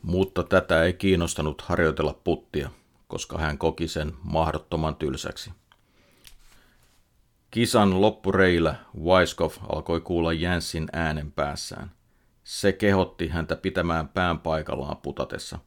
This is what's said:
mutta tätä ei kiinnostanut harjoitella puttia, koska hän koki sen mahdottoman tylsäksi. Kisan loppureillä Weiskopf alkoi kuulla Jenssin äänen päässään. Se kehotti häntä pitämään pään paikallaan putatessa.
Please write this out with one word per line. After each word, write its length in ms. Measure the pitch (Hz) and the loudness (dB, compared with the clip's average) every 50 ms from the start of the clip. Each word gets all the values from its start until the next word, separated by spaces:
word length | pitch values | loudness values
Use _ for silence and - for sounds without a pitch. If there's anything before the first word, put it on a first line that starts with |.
mutta 420 | - 85 85 92 95 95 _ - 85 | -4 -2 2 2 0 0 _ -4 -2
tätä 400 | - - 92 90 - 87 80 82 | 4 2 2 4 4 2 4 4
ei 100 | 87 90 | 2 0
kiinnostanut 680 | 87 - 98 95 87 85 82 - - 76 76 71 - | 0 2 2 2 4 2 -2 -2 -2 -4 -4 -4 -6
harjoitella 520 | - - 90 85 87 80 76 - 80 71 65 - _ | -6 -4 0 2 2 2 2 0 -2 -2 -4 -4 _
puttia, 460 | - 82 76 - _ - 73 69 - - _ _ _ _ _ _ _ | -2 -2 -2 -4 _ -6 -6 -6 -6 -10 _ _ _ _ _ _ _
koska 300 | - - - - - 82 | -10 -10 -10 -8 -6 -4
hän 200 | 78 76 76 71 | -2 -2 -2 0
koki 300 | - 82 80 - 85 80 | -2 -2 -2 -2 -6 -6
sen 260 | - 80 76 76 76 69 80 | -4 -4 -6 -6 -8 -10 -10
mahdottoman 720 | 85 80 80 80 80 78 80 - _ - 82 78 78 76 | -4 0 0 0 0 0 -4 -6 _ -4 -2 -2 -2 -2
tylsäksi. 560 | - 80 73 65 65 - - - - - - 90 _ _ _ _ _ _ _ _ _ _ _ _ _ _ - - - _ - _ - _ _ _ _ _ _ _ _ _ _ _ _ _ _ _ _ _ _ | -2 -4 -4 -4 -4 -8 -10 -10 -12 -14 -16 -18 _ _ _ _ _ _ _ _ _ _ _ _ _ _ -20 -20 -20 _ -20 _ -20 _ _ _ _ _ _ _ _ _ _ _ _ _ _ _ _ _ _
Kisan 500 | - 110 117 113 - 120 104 98 92 92 | -2 0 0 4 4 6 6 6 4 4
loppureillä 760 | 98 107 110 - _ 95 95 95 95 92 87 85 85 78 71 - - _ - - 78 | 4 2 2 0 _ -2 4 4 6 6 6 4 4 2 0 -2 -10 _ -14 -6 2
Weiskopf 540 | 82 92 92 87 80 - - 85 78 - - - - | 4 6 6 6 4 0 -2 -4 -4 -4 -8 -8 -6
alkoi 320 | 73 78 78 - 85 85 | -6 -6 -2 -2 -2 -2
kuulla 320 | 82 - 90 85 82 82 82 | -2 -2 0 0 2 0 0
Jenssin 540 | 80 80 87 90 87 85 - - 82 80 76 - | 0 0 -2 -2 -2 -2 -4 -6 -6 -6 -6 -4
äänen 380 | 82 82 80 76 76 73 73 | -4 -2 -2 -2 -4 -6 -8
päässään. 600 | - - 76 71 71 - - - - - - 87 - _ _ _ _ _ _ _ _ _ _ | -4 -4 -4 -4 -4 -8 -10 -12 -12 -14 -14 -16 -16 _ _ _ _ _ _ _ _ _ _
Se 280 | - - - - 101 | -14 -12 0 2 0
kehotti 560 | 95 - - 104 98 95 92 90 - _ 87 80 | 2 4 4 4 6 4 4 2 -2 _ -6 -4
häntä 280 | 78 85 80 80 82 | -2 -4 -2 -2 -4
pitämään 520 | - - 95 85 92 87 85 82 82 80 73 | -4 -4 -4 -2 0 0 0 0 -2 -2 -4
pään 320 | _ 95 90 87 85 80 | _ -2 0 0 0 -2
paikallaan 580 | - 85 80 78 76 - 73 69 67 73 76 - | -2 -2 -2 -2 -2 -6 -6 -8 -6 -8 -10 -10
putatessa. 640 | _ - 71 - - - - - - - - - - | _ -10 -6 -6 -6 -6 -6 -12 -10 -10 -14 -14 -16